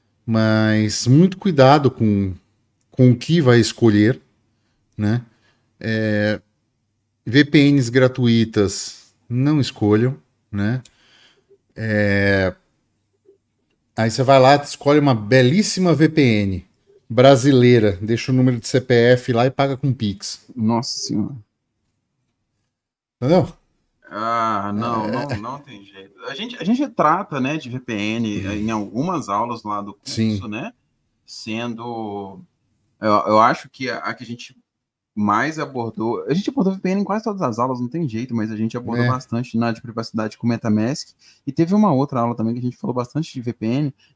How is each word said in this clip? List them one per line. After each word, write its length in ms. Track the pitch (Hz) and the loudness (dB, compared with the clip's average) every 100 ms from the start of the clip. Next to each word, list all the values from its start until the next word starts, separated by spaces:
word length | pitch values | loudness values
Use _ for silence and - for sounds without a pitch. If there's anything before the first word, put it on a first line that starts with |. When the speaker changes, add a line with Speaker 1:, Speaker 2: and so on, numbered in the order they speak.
| _ _ - | _ _ -4
Speaker 1:
Mas 800 | 113 110 110 110 107 107 - 120 | 0 2 2 2 2 0 -2 4
muito 300 | 139 185 - | 4 4 2
cuidado 540 | 202 143 131 147 131 | 0 6 6 6 4
com, 420 | - 110 101 98 92 _ _ _ _ _ | 0 0 2 -2 -6 _ _ _ _ _
com 200 | - 127 | 4 4
o 40 | 120 | 4
que 240 | - 170 | 2 2
vai 180 | 127 120 | 4 4
escolher, 600 | 110 - 117 104 107 131 _ _ _ _ _ _ _ - | 4 2 4 4 2 0 _ _ _ _ _ _ _ -6
né? 240 | 104 120 123 _ _ _ _ _ | -2 -2 -6 _ _ _ _ _
É, 640 | 110 110 110 104 104 101 - _ _ _ _ _ _ _ - | -6 -4 -2 0 0 -2 -8 _ _ _ _ _ _ _ 0
V 180 | 131 | 2
P 280 | 143 156 143 | 4 4 4
Ns 160 | 139 113 | 4 2
gratuitas, 1200 | 127 127 127 120 113 110 107 98 - - - _ _ - | 2 2 2 2 2 2 0 0 -2 -10 -16 _ _ -8
não 320 | 123 139 151 | -2 0 0
escolham, 560 | 123 - 104 107 127 139 _ _ _ | -2 -2 2 2 2 -4 _ _ _
né? 320 | 101 104 127 - _ _ _ _ _ _ _ _ - | -6 -4 -4 -8 _ _ _ _ _ _ _ _ -10
É, 760 | 110 104 101 101 101 98 92 - _ _ _ _ _ _ _ _ _ _ _ _ _ - | -4 0 0 2 2 2 0 -4 _ _ _ _ _ _ _ _ _ _ _ _ _ -4
aí 160 | 113 | -2
você 100 | 110 | 0
vai 160 | 131 135 | 4 6
lá, 160 | 131 143 | 6 4
escolhe 440 | - - 143 147 | 0 -4 2 4
uma 160 | 143 113 | 4 0
belíssima 800 | 104 131 123 185 208 190 180 147 | 2 4 4 2 0 0 0 2
V 140 | 160 | 2
P 120 | 156 | 2
N 440 | 127 107 98 92 - _ _ _ - | 2 2 0 -4 -10 _ _ _ -4
brasileira, 880 | 113 135 135 139 127 123 120 107 92 | 4 6 6 6 6 6 6 4 0
deixa 300 | 107 113 - | -4 -4 -2
o 40 | 127 | 0
número 240 | 127 120 | 2 0
de 80 | - | -2
C 120 | 131 | -2
P 140 | 127 | 2
F 400 | 120 120 123 - | 4 6 4 2
lá 120 | 117 131 | 0 0
e 60 | |
paga 240 | - 139 131 | 0 -2 -2
com 160 | 139 | -4
Pix. 520 | 120 107 98 - - - - | -2 -4 -6 -10 -14 -14 -6
Speaker 2:
Nossa 420 | 110 117 - - | -2 -2 -4 -8
Senhora. 360 | - 107 101 131 - _ _ _ _ _ _ _ _ _ _ _ _ _ _ _ _ _ | -6 -6 -6 -10 -20 _ _ _ _ _ _ _ _ _ _ _ _ _ _ _ _ _
Speaker 1:
Entendeu? 300 | 139 180 - - _ _ _ _ _ | 0 2 0 -6 _ _ _ _ _
Speaker 2:
Ah, 600 | 104 113 117 113 104 101 | -8 -4 -2 -2 -4 -4
não, 320 | 104 117 113 107 | -6 -4 -4 -4
Speaker 1:
É. 60 | |
Speaker 2:
não, 300 | 127 143 110 | -6 -6 -8
não 180 | 117 139 | -10 -14
tem 260 | 135 101 98 | -18 -20 -20
jeito. 340 | 98 98 _ 127 | -20 -20 _ -14
A 80 | |
gente, 240 | 135 233 - | -12 -12 -6
a 60 | |
gente 240 | 165 247 277 | -2 -2 -2
trata, 500 | - 151 175 196 143 | 0 0 0 -4 -6
né, 180 | 131 156 | -6 -6
de 120 | 123 | -10
V 100 | 127 | -12
P 140 | 123 | -8
N 520 | 107 104 113 110 104 98 | -6 -4 -4 -6 -6 -8
Speaker 1:
Uhum. 40 | |
Speaker 2:
em 180 | 104 110 | -6 -6
algumas 580 | 110 98 107 175 170 104 | -6 -6 -6 -4 -6 -4
aulas 340 | 101 117 113 | -4 -4 -8
lá 180 | 104 104 | -10 -10
do 120 | 101 | -10
curso, 180 | - - - | -16 -10 -4
Speaker 1:
Sim. 320 | 110 104 107 | -2 -4 -8
Speaker 2:
né? 260 | 107 214 - _ _ _ _ - | -10 -12 -16 _ _ _ _ -20
Sendo, 1120 | - 113 110 120 113 120 113 110 101 98 95 - _ _ _ _ _ | -16 -10 -8 -8 -10 -10 -10 -10 -10 -12 -16 -20 _ _ _ _ _
eu, 120 | 107 | 0
eu 280 | 104 - 107 | 0 2 4
acho 300 | 117 135 135 | 4 2 -8
que 180 | - 127 | -12 -8
a, 80 | 113 | -8
a 140 | 87 113 | -10 -12
que 80 | |
a 40 | 117 | -14
gente 300 | 117 - _ _ _ _ _ _ 107 | -16 -18 _ _ _ _ _ _ -2
mais 440 | 104 104 143 156 | 0 0 0 -4
abordou, 640 | 139 131 113 107 113 101 107 | -8 -8 -8 -6 -6 -4 -4
a 60 | |
gente 160 | 160 294 | -4 -2
abordou 240 | - 190 | -2 -2
V 60 | 190 | -2
P 100 | 185 | -4
N 120 | 196 | -4
em 20 | |
quase 200 | 190 214 | -4 -6
todas 180 | 226 196 | -6 -6
as 180 | 135 110 | -4 -2
aulas, 200 | 127 123 | -4 -4
não 80 | 123 | -6
tem 200 | 160 151 | -6 -6
jeito, 240 | 110 127 | -6 -6
mas 160 | 113 110 | -6 -6
a 40 | 107 | -4
gente 200 | 110 120 | -6 -6
abordou 300 | - 120 123 | -6 -2 -2
Speaker 1:
É. 40 | |
Speaker 2:
bastante 460 | 127 - 117 120 113 | -2 -6 -8 -6 -4
na 140 | 117 | -2
de 80 | 113 | -4
privacidade 560 | 120 113 113 110 107 - | -10 -10 -8 -6 -6 -4
com 80 | 117 | -4
MetaMask, 640 | 117 113 107 113 156 - _ _ _ - | -2 -2 0 -2 -4 -10 _ _ _ -6
e 60 | |
teve 240 | - 165 208 | -2 0 2
uma 180 | 208 | 2
outra 280 | 131 143 127 | 2 0 -2
aula 140 | 117 113 | -2 -2
também 180 | 110 123 | -4 -4
que 40 | |
a 40 | |
gente 140 | 123 - | -6 -6
falou 180 | 104 123 | -6 -6
bastante 360 | 120 147 165 | -6 -6 -8
de 100 | 131 | -8
V 120 | 120 | -10
P 120 | - 110 | -6 -4
N. 260 | 131 147 - _ | -2 -4 -8 _